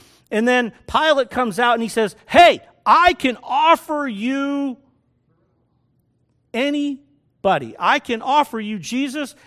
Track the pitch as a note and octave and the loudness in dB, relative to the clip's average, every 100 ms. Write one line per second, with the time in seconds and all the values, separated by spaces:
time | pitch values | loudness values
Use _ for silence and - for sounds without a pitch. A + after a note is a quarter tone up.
0 | - _ _ G#3+ A#3 B3 A#3 - - C4 | -20 _ _ -2 0 0 -2 -10 -6 -2
1 | D#4 C#4 B3+ - B3 F3+ A#3+ A#3 A3+ - | 0 0 -2 -4 -4 -2 0 0 -2 -4
2 | G#3+ - _ - F4 A3 - _ - C#4 | -4 -6 _ 6 6 6 -6 _ 2 4
3 | F4 - C4 A3+ - B3+ D#4 E4 - D4+ | 4 2 -2 -4 -6 0 2 2 0 -6
4 | C#4+ G3+ A#3 C4+ C#4 C#4+ C#4 A#3+ _ _ | -4 -6 -4 -4 -4 -4 -6 -8 _ _
5 | _ _ _ _ _ _ _ _ _ _ | _ _ _ _ _ _ _ _ _ _
6 | _ _ _ _ _ A3+ C#4 D4 C#4+ C4+ | _ _ _ _ _ -6 -4 -4 -6 -8
7 | _ _ _ _ G3 E3 A#2+ - F3+ C#4 | _ _ _ _ -2 -2 -2 -4 0 0
8 | - A#3 - C#4+ C#4+ A3+ G#3 G#3+ D3 B3 | -2 -8 -2 0 0 -6 -8 -10 -8 -6
9 | C#4 B3 G3 - | -6 -8 -12 -14